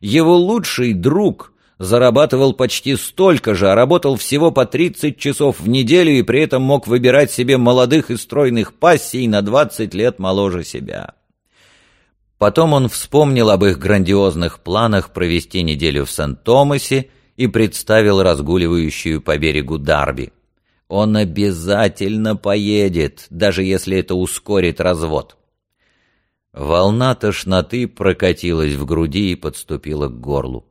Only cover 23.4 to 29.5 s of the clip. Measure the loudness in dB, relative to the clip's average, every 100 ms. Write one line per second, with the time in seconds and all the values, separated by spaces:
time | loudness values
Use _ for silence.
23.4 | -2 0 -2 -2 -2 -4 -2 -4 -4 -8
24.4 | -4 0 0 -2 -2 -2 -2 -6 -8 _
25.4 | _ _ _ _ _ _ _ _ _ _
26.4 | _ -10 -2 2 2 2 0 0 -2 -4
27.4 | -2 -2 -2 -4 -6 -2 -2 0 0 0
28.4 | -2 -2 -2 -4 -4 -2 -2 -2 -2 -4
29.4 | -8